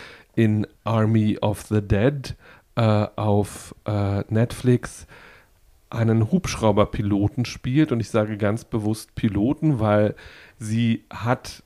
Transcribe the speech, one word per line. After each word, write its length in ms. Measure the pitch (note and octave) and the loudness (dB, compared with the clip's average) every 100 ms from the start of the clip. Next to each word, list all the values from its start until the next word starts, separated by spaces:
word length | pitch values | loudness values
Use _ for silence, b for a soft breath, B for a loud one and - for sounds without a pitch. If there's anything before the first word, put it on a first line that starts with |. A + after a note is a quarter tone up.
| B B B | B B B
in 320 | - A2 G#2+ - _ | 0 2 2 -2 _
Army 540 | G#2 A2+ G#2+ A2 G#2+ - | -2 0 2 4 2 0
of 180 | G#2+ G#2 - | -2 -4 -2
the 140 | G#2+ | -2
Dead, 520 | G2 G2+ C3 C#3+ - - b b _ - | 0 2 2 0 -10 -14 b b _ 0
äh, 300 | A2 G#2+ G#2 | 2 2 0
auf, 600 | - G#2+ G2+ G2+ - - - | -2 0 2 0 -8 -18 -12
äh, 400 | G#2+ G#2 G2 G2+ - | -6 -2 -2 -2 -2
Netflix 720 | A2 A#2+ - B2+ B2 - - - b b b b _ _ _ _ | 0 0 0 2 2 0 -16 -20 b b b b _ _ _ _
einen 420 | A#2+ A2+ A2 A2 | -2 2 2 2
Hubschrauberpiloten 1120 | F3+ - - A2 G#2 G2+ - G2+ G2+ G2+ - | 0 -2 0 2 4 2 0 -2 0 0 -2
spielt. 480 | A#2 - B2+ C#3+ D3+ | -6 -6 -2 0 2
Und 80 | A#2 | 0
ich 80 | G#2+ | 0
sage 300 | A2 G#2+ G#2+ | 0 -2 -2
ganz 260 | G#2 G#2+ | -2 -2
bewusst 500 | - A2+ G#2 A2 - | -4 -4 -2 -4 -8
Piloten, 640 | - A2+ G2 A#2 D#3 D#3 B2 | -4 -2 0 0 2 0 2
weil 360 | G#2+ G#2 G#2 - B B B B | 2 4 2 -2 B B B B
sie 460 | G#2+ A2+ A#2 A2+ _ | -4 0 0 0 _
hat 500 | - A#2 B2+ - - | -8 -4 -4 -6 -20